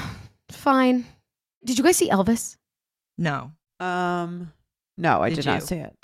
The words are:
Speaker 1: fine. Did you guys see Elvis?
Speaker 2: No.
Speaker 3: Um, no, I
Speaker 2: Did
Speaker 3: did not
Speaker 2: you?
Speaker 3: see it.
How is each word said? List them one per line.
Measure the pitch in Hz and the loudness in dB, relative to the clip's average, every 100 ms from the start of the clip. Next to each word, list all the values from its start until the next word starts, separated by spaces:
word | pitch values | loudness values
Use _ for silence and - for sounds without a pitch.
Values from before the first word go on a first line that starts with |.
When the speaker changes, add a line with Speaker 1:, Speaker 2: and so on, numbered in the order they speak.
| - - - _ _ | -10 -12 -18 _ _
Speaker 1:
fine. | - 285 262 254 247 233 _ _ _ _ _ | -4 2 4 4 2 -2 _ _ _ _ _
Did | 233 247 | -4 2
you | |
guys | 302 359 | 4 4
see | 359 | 4
Elvis? | 190 190 233 - - _ _ _ _ _ - | 2 2 0 -2 -14 _ _ _ _ _ -4
Speaker 2:
No. | 170 139 127 156 _ - | -4 -4 -8 -18 _ -8
Speaker 3:
Um, | 180 180 180 175 170 175 170 - _ _ _ - | -4 -2 0 -2 -4 -8 -12 -18 _ _ _ -2
no, | 165 92 | 2 2
I | 95 | 2
Speaker 2:
Did | 165 | 0
Speaker 3:
did | - | -2
not | 95 | -2
Speaker 2:
you? | - | -4
Speaker 3:
see | 170 | -8
it. | - - | -8 0